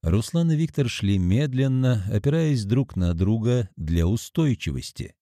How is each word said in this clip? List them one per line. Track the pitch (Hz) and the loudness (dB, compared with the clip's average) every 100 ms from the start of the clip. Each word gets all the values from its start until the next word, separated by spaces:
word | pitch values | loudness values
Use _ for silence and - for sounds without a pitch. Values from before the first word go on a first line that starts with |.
Руслан | 82 95 110 165 170 | 2 0 0 0 2
и | 151 | 2
Виктор | 160 - 127 | 0 0 -2
шли | - 101 98 | 0 0 2
медленно, | 90 104 147 127 135 131 131 120 92 | 2 2 0 0 0 2 2 0 0
опираясь | 107 139 160 156 135 | -2 0 0 0 0
друг | 101 120 139 - | 0 0 0 0
на | 90 | 0
друга | 85 95 113 110 123 110 - | 2 2 2 2 0 -2 -8
для | 80 85 82 | -2 0 2
устойчивости. | 110 - - 156 117 - 67 - - - _ | 0 -4 -2 0 0 -4 -8 -10 -12 -14 _